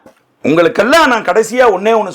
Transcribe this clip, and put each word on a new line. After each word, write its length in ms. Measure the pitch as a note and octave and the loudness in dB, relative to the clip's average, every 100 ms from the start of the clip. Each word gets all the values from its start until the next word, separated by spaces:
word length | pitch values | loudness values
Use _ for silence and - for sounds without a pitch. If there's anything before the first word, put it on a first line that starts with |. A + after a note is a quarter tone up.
| _ _ _ _ | _ _ _ _
உங்களுக்கெல்லாம் 680 | A#2+ D#3+ E3 E3 G#3+ E4 D4 | -2 0 0 0 0 2 2
நான் 160 | A#3 | 0
கடைசியா 420 | F3+ F#3+ A3 B3 B3 | -2 -2 -2 0 0
ஒன்னே 240 | F#3 G#3 | 2 0
ஒண்ணு 180 | A3+ G3 | -2 -2